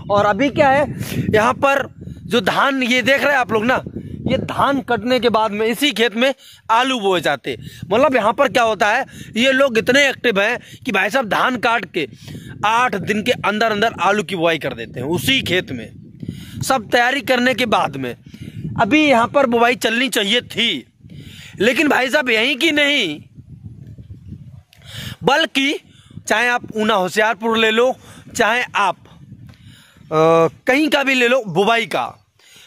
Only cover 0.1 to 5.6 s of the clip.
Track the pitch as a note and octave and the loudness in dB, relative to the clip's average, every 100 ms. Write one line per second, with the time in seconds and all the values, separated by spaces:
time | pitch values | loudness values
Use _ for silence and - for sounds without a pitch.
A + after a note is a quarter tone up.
0.1 | G3+ G#3 G3 C#4 D#4+ C#4 C#4 C#4+ - - | 0 2 2 0 2 4 4 0 -4 -6
1.1 | - - G#3+ A#3 - C#4 C#4 - - - | -4 0 2 2 2 0 0 -2 -12 -16
2.1 | - - A#3 F#3 E3 B3+ C4+ A#3+ B3+ A#3 | -16 -2 -2 0 0 0 0 0 0 2
3.1 | C#4 C4 C#4 G3 A3 A#3 A#3 - - - | 2 2 0 0 -2 0 -2 -2 -12 -14
4.1 | - - C4 - - A#3 C#4 G3 A#3 A3+ | -8 -4 -4 -4 0 0 0 -2 -4 0
5.1 | B3+ A#3 G#3+ A3 G#3 | 0 2 2 0 0